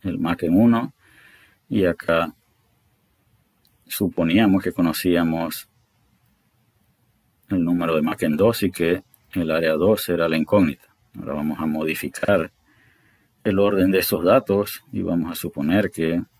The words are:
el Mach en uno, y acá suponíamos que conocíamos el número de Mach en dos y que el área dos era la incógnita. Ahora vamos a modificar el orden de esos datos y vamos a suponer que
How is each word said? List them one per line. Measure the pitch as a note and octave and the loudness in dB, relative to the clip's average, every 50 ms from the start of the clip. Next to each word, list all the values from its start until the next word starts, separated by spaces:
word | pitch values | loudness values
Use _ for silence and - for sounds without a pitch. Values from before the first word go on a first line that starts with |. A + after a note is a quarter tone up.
el | - G2 E2 - | -6 -6 -6 -4
Mach | E2+ E2 F2 - F2 | -4 -4 -4 -2 -2
en | E2 F2 | 2 4
uno, | F#2+ A#2 A#2 A#2 A#2 B2 C3+ _ _ _ _ _ - - - - _ _ _ _ _ _ | 4 6 4 4 2 -2 -6 _ _ _ _ _ -20 -20 -20 -20 _ _ _ _ _ _
y | _ B2+ G#2+ F#2+ | _ 0 2 2
acá | F2 D#2+ _ - - E2+ E2 E2+ D#2+ - _ _ _ _ _ _ _ _ _ _ _ _ _ _ _ _ _ _ _ _ _ _ _ _ _ _ _ _ _ _ | 2 0 _ -2 0 0 0 0 -2 -8 _ _ _ _ _ _ _ _ _ _ _ _ _ _ _ _ _ _ _ _ _ _ _ _ _ _ _ _ _ _
suponíamos | _ - - G#2 F2 - - E2+ E2 E2+ G#2+ A2+ G2+ F#2+ F#2+ | _ -4 -2 -2 -2 0 -2 -2 2 2 4 4 4 2 2
que | - F2+ - | 0 -4 -2
conocíamos | - F2 E2 D#2+ - - F#2 F2 F2 E2+ E2 D#2+ E2 E2 D#2+ - - - _ _ _ _ _ _ _ _ _ _ _ _ _ _ _ _ _ _ _ _ _ _ _ _ _ _ _ _ _ _ _ _ _ _ _ _ _ | -2 -2 -2 -2 -2 0 0 2 2 2 0 -2 -2 -4 -6 -10 -12 -16 _ _ _ _ _ _ _ _ _ _ _ _ _ _ _ _ _ _ _ _ _ _ _ _ _ _ _ _ _ _ _ _ _ _ _ _ _
el | G2 F2+ E2 | -2 0 0
número | E2+ F2 F2 E2+ E2 D#2+ | 0 0 0 0 0 0
de | D#2 D2+ | 0 0
Mach | D#2+ D2+ - | -2 -2 -2
en | - D#2+ D2+ | -2 -2 0
dos | D2+ G2 A2+ A2+ - | 2 2 2 2 0
y | G#2 F#2 | -2 -4
que | F2+ - E2+ E2 F2 F#2+ - _ _ _ _ _ | -2 0 0 0 0 -2 -4 _ _ _ _ _
el | - F#2 E2+ D#2+ | -4 -4 -2 0
área | D#2 D#2+ E2 D#2 D#2+ | 0 0 0 0 0
dos | D#2 F2 G2+ G#2+ G2+ - - | 2 2 2 2 0 0 -4
era | F2+ E2 E2 E2 | -2 0 0 0
la | D#2+ | 0
incógnita. | D#2+ D#2 - - G#2 F#2 D2+ C2 _ - _ _ _ _ _ _ | -2 0 2 2 2 2 2 -2 _ -14 _ _ _ _ _ _
Ahora | - - - C#2+ | -14 -12 -10 -8
vamos | D2+ D2 D2+ D2+ D2 | -6 -4 -6 -4 -4
a | D#2 | -4
modificar | D#2+ D#2 D#2 D#2 D#2+ D#2+ - - - - - - - G2+ F2+ D#2+ - _ _ _ _ _ _ _ _ _ _ _ _ _ _ _ _ _ _ _ | -4 -4 -4 -4 -6 -6 -6 -8 -10 -8 -4 0 2 2 2 0 -4 _ _ _ _ _ _ _ _ _ _ _ _ _ _ _ _ _ _ _
el | A2+ G2 | 0 2
orden | F#2+ G2+ G2+ G2+ F#2+ F#2 F#2+ | 2 2 2 4 2 2 4
de | F#2+ F#2 | 4 2
esos | F2+ - G#2 E2 E2+ | 2 0 -2 0 4
datos | F2+ A2 C3 B2+ - G2 G2+ G2+ - - - _ _ | 4 4 4 4 2 0 0 0 -2 -8 -16 _ _
y | A#2+ G#2 | -8 -6
vamos | F#2 F2 F2 F2 D#2+ D#2+ | -4 -2 -2 -2 -2 -4
a | D#2+ | -6
suponer | - - - - D2 C#2+ D2+ F2 G#2 G2+ G2 | -8 -8 -8 -6 -4 -2 0 2 2 0 -2
que | - - D#2+ D#2+ E2 F2 - _ _ | -4 -4 -2 -2 -2 -4 -4 _ _